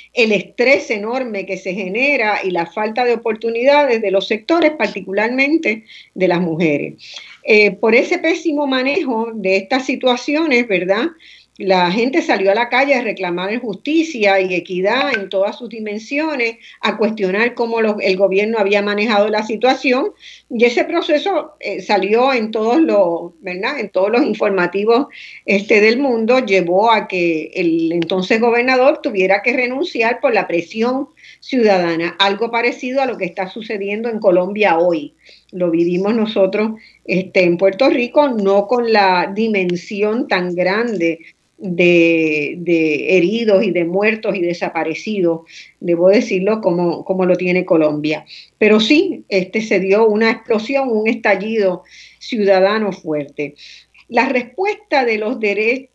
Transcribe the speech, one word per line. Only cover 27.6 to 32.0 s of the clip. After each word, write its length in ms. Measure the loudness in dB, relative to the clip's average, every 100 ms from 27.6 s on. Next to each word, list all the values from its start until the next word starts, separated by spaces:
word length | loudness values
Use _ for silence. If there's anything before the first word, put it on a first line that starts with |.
| 0 0 0
entonces 480 | -2 -2 -2 0 2
gobernador 640 | 2 2 2 4 4 2
tuviera 400 | -4 -2 0 2
que 100 | 0
renunciar 680 | -2 -2 -4 -4 -2 -2 0
por 120 | 0
la 160 | 0 -2
presión 600 | -4 -4 -4 -2 -2 -6 _ -20 -20
ciudadana, 760 | -4 0 4 2 2 -2